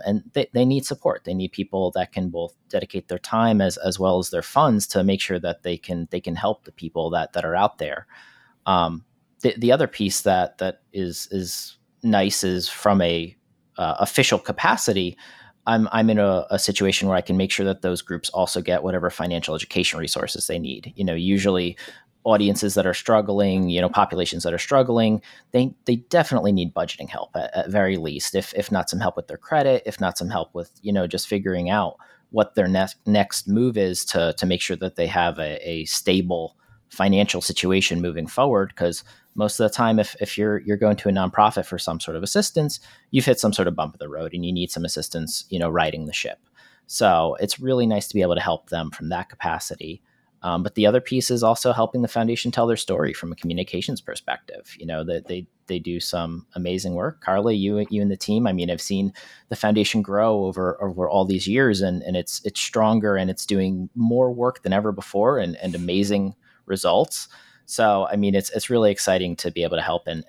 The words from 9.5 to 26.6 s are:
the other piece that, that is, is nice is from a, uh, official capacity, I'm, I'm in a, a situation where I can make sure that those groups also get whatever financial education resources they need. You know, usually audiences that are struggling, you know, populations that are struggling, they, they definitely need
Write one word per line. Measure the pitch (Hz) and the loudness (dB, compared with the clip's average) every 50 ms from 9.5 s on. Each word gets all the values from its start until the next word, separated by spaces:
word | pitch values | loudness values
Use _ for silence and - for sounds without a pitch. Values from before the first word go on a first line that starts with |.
| - | 0
the | 117 117 120 127 | 2 4 6 6
other | 151 151 | 6 4
piece | - - - 104 95 - - | 2 -2 -2 -2 0 0 0
that, | - 101 95 92 90 - - - | 2 4 4 4 2 0 -2 -4
that | 92 92 - - _ _ - | -6 -6 -6 -8 _ _ -6
is, | 98 92 87 85 - - - | -6 -4 -4 -6 -8 -8 -6
is | 98 95 92 85 - - - - - _ _ _ _ _ - | -4 -4 -4 -4 -6 -10 -10 -14 -16 _ _ _ _ _ 0
nice | 117 107 101 95 101 - - - | 2 4 4 4 2 0 0 0
is | 92 90 90 85 - | 0 0 -2 -2 -4
from | - - - 104 101 98 | -4 0 2 4 4 6
a, | 90 85 85 85 82 87 - _ _ _ _ _ _ _ _ | 4 2 2 0 -4 -6 -10 _ _ _ _ _ _ _ _
uh, | - 90 - - - | -4 -4 -2 0 0
official | 101 - - - 131 - 113 98 | -2 0 2 2 2 2 2 0
capacity, | - - 104 - - 175 214 208 - - 101 95 90 90 - - - - - - - - _ _ - | 0 -4 -4 0 0 0 0 2 0 0 0 0 -2 -2 -6 -10 -16 -20 -20 -20 -20 -20 _ _ -2
I'm, | 113 113 113 110 - | 2 2 2 2 2
I'm | - 113 113 110 | 2 4 4 4
in | 110 107 | 4 4
a, | 101 98 95 90 - - | 4 4 4 2 0 0
a | 101 95 | -2 0
situation | - - 98 - 98 95 95 - 98 98 | 0 0 0 2 2 2 2 2 2 2
where | 92 | 2
I | 90 | 0
can | - - 92 | 0 0 0
make | 95 95 95 | 0 0 0
sure | - - 98 | 0 0 0
that | 98 95 - | 0 -2 -2
those | - 92 90 87 | -2 -2 -2 -4
groups | - - 90 82 - - | -4 -8 -8 -8 -6 -4
also | - 92 92 - - 92 | -2 0 0 0 -2 -2
get | 85 - 90 78 73 | -2 0 0 0 0
whatever | 92 92 90 85 90 | 0 -2 0 -2 -2
financial | - - 87 87 87 85 - - 78 | -2 -4 -4 -4 -4 -4 -4 -4 -6
education | 78 - - - 95 87 - - 80 | -6 -6 -4 -2 0 0 0 -2 -4
resources | 80 - - - - - - - - | -4 -4 -4 -4 -4 -4 -6 -6 -6
they | - 82 87 | -4 -4 -6
need. | 78 67 64 52 - - - | -6 -8 -10 -10 -12 -14 -8
You | - 98 | -4 -4
know, | 90 82 | -2 -2
usually | 82 87 92 98 98 95 101 92 90 90 87 90 - - - - - _ _ _ _ - | 0 2 2 2 2 2 2 2 2 0 -2 -6 -8 -14 -18 -20 -20 _ _ _ _ 2
audiences | 113 110 104 104 101 101 - - 101 98 | 4 4 6 6 4 2 2 0 0 2
that | 101 92 | 2 2
are | 92 90 | 2 0
struggling, | - - - 113 107 104 101 98 101 101 98 95 95 92 87 | 0 2 4 4 4 4 4 2 2 2 4 4 2 2 2
you | 87 90 | 2 2
know, | 90 90 | 2 4
populations | - 104 101 - - 90 87 - - 85 85 | 4 4 4 4 2 0 -2 -2 -2 -4 -2
that | 87 85 | -2 -2
are | 85 | -2
struggling, | - - 143 135 127 123 117 117 113 110 107 104 - - - - _ _ | 0 2 4 4 4 4 4 4 4 4 2 0 -2 -8 -20 -20 _ _
they, | - 123 127 131 - _ _ | 2 2 2 2 -2 _ _
they | - 123 | 0 0
definitely | 120 120 - - 170 151 - 135 117 87 104 | 0 0 2 2 2 4 4 2 2 4 4
need | 101 92 | 4 2